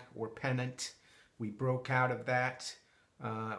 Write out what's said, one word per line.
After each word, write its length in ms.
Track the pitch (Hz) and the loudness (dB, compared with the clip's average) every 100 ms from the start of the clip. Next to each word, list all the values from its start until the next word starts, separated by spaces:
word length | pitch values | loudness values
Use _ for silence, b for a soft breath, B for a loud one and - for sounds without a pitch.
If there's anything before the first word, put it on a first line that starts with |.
| - | -8
or 140 | - 113 | -8 -8
pennant. 680 | - 135 127 127 127 - - B B B - | -2 0 0 -2 -4 -8 -10 B B B -6
We 100 | 107 | -6
broke 400 | 101 131 127 127 | 0 2 2 2
out 220 | 127 127 | 4 4
of 140 | 117 | 2
that. 500 | 120 127 127 127 - - b b b _ | 2 2 2 -2 -10 -12 b b b _
Uh, 340 | 113 110 110 | -6 -4 -4